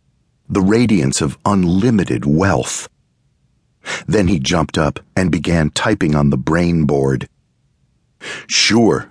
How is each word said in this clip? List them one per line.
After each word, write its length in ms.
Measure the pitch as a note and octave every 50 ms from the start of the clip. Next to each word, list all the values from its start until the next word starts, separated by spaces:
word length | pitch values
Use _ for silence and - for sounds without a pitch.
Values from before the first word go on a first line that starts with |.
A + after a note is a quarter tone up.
| _ _ _ _ _ _ _ _ _ -
The 120 | - G2+
radiance 600 | F#2 F#2 G#2+ A2+ B2 A2 A2 F2+ C#2+ C2+ C2+ -
of 160 | E2+ C#2+ - - -
unlimited 800 | G2 G2+ G2 F2+ E2+ E2+ F#2+ G2+ B2+ A#2+ G#2 E2+ C2+ B1+ A#1 B1
wealth. 640 | C#2+ D2 D#2+ F#2+ G2 E2+ B1+ A#1+ - - - - - _ _ _ _ _ _ _ _ _ _ _ _ _ _ _ _ _ _ - - - - - -
Then 220 | - G#2+ G2 F2
he 100 | G2+ D#2
jumped 380 | C2 C#2+ F2 E2+ D#2+ - - E2+
up 240 | D#2+ D2 - - - _ -
and 160 | - F#2 F2+
began 400 | D#2 E2+ D2 - E2+ E2+ D#2+ D2
typing 460 | - - - A2 A2 - E2 D#2 D2+
on 140 | D2+ C#2+ C#2+
the 80 | C#2 C2
brain 480 | C2 D2+ D#2 E2+ F2 E2+ E2+ E2 D#2
board. 420 | C#2+ D2 C#2 C2+ C2+ C2+ - - - _ _ _ _ _ _ _ _ _ _ _ _ _ _ _ _ _ _ - - - - - -
Sure, 640 | - - - - G2+ A#2 A#2 G2+ D2+ B1+ - -